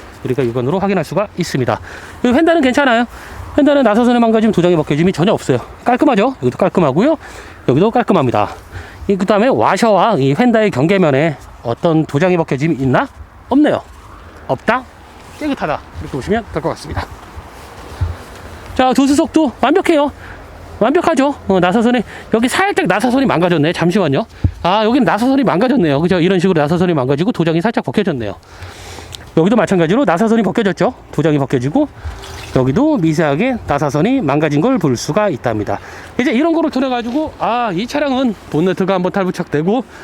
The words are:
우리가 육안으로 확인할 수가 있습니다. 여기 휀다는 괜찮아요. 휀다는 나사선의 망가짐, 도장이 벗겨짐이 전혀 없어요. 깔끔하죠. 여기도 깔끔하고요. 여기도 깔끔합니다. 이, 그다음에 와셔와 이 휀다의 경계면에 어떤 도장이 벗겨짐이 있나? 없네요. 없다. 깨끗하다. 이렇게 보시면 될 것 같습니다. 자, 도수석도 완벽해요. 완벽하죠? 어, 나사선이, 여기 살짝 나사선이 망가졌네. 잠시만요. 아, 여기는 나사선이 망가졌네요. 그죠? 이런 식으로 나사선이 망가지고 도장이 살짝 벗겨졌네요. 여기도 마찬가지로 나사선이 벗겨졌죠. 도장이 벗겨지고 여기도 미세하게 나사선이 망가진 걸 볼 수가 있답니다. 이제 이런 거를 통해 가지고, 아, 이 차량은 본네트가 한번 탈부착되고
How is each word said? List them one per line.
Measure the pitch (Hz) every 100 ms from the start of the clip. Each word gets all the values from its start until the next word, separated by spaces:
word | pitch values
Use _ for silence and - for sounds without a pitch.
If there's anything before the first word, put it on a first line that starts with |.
| - - 127
우리가 | 127 123
육안으로 | 120 123 185
확인할 | 196 190 147
수가 | 151 208 -
있습니다. | 175 143 120 104 - - - - 247
여기 | 247
휀다는 | 339 339
괜찮아요. | 254 247 277 233 240 - - - - -
휀다는 | 294 285
나사선의 | 247 208 240 240
망가짐, | 233 220 220
도장이 | 180 175 175
벗겨짐이 | 143 147 175
전혀 | 180 185 160
없어요. | - 127 - - -
깔끔하죠. | 240 302 220 240 262
여기도 | 127 -
깔끔하고요. | 190 - 156 139 269 320 - - - - -
여기도 | 131 214
깔끔합니다. | - 214 185 131 107 101 - - - - - -
이, | 196
그다음에 | 190 208 247
와셔와 | 151 120 190 233 190 214 180
이 | 135
휀다의 | 143 247 226 214
경계면에 | 123 160 196 165 135 160 135 - -
어떤 | 120 117 175 160 147
도장이 | 143 185 180
벗겨짐이 | 160 139 156 131
있나? | 135 147 269 - - - -
없네요. | 262 294 135 - - - - - - -
없다. | 131 - 190 247 - - - - -
깨끗하다. | 294 254 165 131 - -
이렇게 | 151
보시면 | 143 117 220 214
될 | 160
것 | 151
같습니다. | 117 - - - - - - - - - - - - - - - - - - - -
자, | 254
도수석도 | 254 277 294 330 320 294 -
완벽해요. | 240 370 - 311 285 - - - - - - -
완벽하죠? | 220 339 339 311 285 277 -
어, | 190
나사선이, | 180 208 226 247 - - - 233
여기 | 240
살짝 | - 392 381 320
나사선이 | 190 247 262 269
망가졌네. | 139 175 170 147
잠시만요. | 180 170 202 160 139 226 - - -
아, | 170 202 214
여기는 | 269 202
나사선이 | 208 247 269 214
망가졌네요. | 160 254 269 165 139
그죠? | 170 185
이런 | 170 190
식으로 | 190 165
나사선이 | 147 170 185 165
망가지고 | 127 143 185
도장이 | - 165 165
살짝 | 220 175 156
벗겨졌네요. | 170 180 135 104 90 - - - - - - - - - -
여기도 | 175 233
마찬가지로 | 165 190 156 226 240
나사선이 | 170 226 226
벗겨졌죠. | 196 240 196 - 220 - -
도장이 | - 156 147
벗겨지고 | 135 139 127 254 294 - - - - - - 139
여기도 | 127 151 302 285
미세하게 | 160 156 156 139 254 233 -
나사선이 | 143 151 147 196 269
망가진 | 160 143 156 143
걸 | 214 262
볼 | 147 120
수가 | - 208 208
있답니다. | 135 123 110 101 101 - - - -
이제 | 240
이런 | 220 330
거를 | 330 320
통해 | 262 269
가지고, | 240 233 269 311 -
아, | 175 240 233
이 | 170 233
차량은 | 294 294 254 262 190 -
본네트가 | 147 185 180 185 190
한번 | 180
탈부착되고 | 202 185 - 165 147 165 240 - -